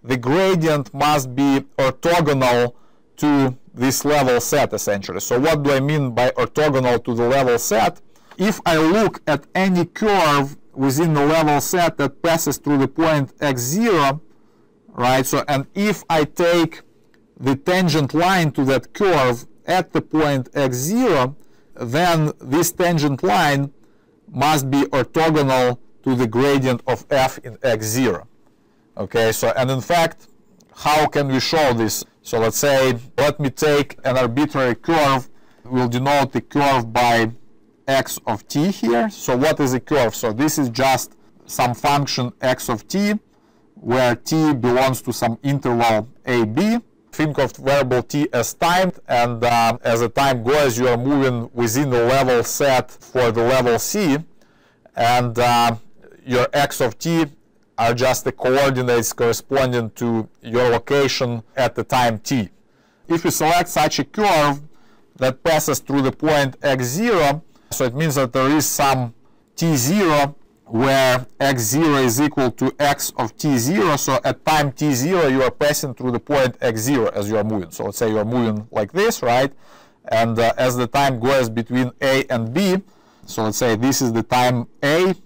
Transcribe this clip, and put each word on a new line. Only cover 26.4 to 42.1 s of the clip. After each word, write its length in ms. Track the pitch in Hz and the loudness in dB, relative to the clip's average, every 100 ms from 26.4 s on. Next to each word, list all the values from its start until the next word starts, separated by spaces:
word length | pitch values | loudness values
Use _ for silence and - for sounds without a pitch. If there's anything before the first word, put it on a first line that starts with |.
| 139 139 131 120 - | 2 2 0 -2 -4
of 180 | 117 - | -6 -2
f 300 | 143 131 - | 0 0 -4
in 180 | 120 110 | -16 -6
x 240 | 131 110 107 | -2 -2 -2
zero. 420 | 113 123 - - _ _ _ _ _ _ - | 0 0 -2 -10 _ _ _ _ _ _ -12
Okay, 380 | 101 117 113 | -4 0 0
so, 180 | 110 117 120 | 0 -2 0
and 120 | 127 | -2
in 120 | 131 | -4
fact, 460 | - 175 165 - - _ _ _ _ | 0 0 0 -4 -20 _ _ _ _
how 340 | - - 151 147 | -6 0 2 2
can 200 | 147 139 | 0 0
we 140 | 131 | -2
show 320 | - 160 143 | 0 2 2
this? 320 | 117 107 - - _ | 2 -2 -4 -10 _
So 180 | - 113 | -6 0
let's 180 | 110 - | 0 0
say, 400 | 143 135 131 120 123 - | 2 2 2 0 -6 0
let 240 | 147 147 | 0 0
me 80 | 143 | -6
take 480 | - 151 143 139 - 131 | 0 2 2 0 -6 -2
an 120 | 127 | 0
arbitrary 580 | 123 117 151 143 127 113 | 0 0 -2 0 -2 -2
curve. 540 | - 165 143 135 127 - _ _ 113 | 0 2 2 0 -4 -20 _ _ -4
We'll 240 | 127 123 | -2 0
denote 420 | 120 135 143 127 | 0 0 2 0
the 80 | 120 | -4
curve 540 | - 147 143 135 113 | -4 0 2 0 0
by 380 | 120 120 117 113 117 - - _ _ - | 2 4 4 0 -4 -20 -20 _ _ -2
x 320 | 135 - - - | -2 -2 -8 -8
of 220 | 107 - | -8 -4
t 240 | 143 180 | -2 0
here. 380 | 190 226 233 220 | -2 0 0 -2
So 260 | - - 127 | -4 -4 0
what 240 | 156 185 | 0 2
is 140 | 139 | 0
a 80 | 127 | -2
curve? 340 | - 147 117 - | 0 0 0 -2
So 160 | 117 | -4
this 260 | 107 151 151 | 0 -2 0
is 120 | 127 | -2
just 480 | 113 135 127 - _ _ _ - | 0 0 0 -4 _ _ _ -12
some 280 | - 123 | -2 -2
function 580 | 117 143 143 139 | 0 0 0 0